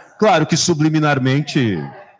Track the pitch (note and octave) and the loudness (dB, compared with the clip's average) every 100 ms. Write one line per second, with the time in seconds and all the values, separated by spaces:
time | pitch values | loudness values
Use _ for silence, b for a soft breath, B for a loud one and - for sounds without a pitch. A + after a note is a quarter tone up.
0 | - - G#3+ E3+ D3+ E3 - D#3 D#3 D#3 | -14 0 2 2 2 -2 0 0 0 2
1 | D3+ C#3 C3 C#3 D3 D3 A#2 E2+ C#2+ - | 0 0 0 -2 -2 -2 0 -2 -6 -14
2 | - | -20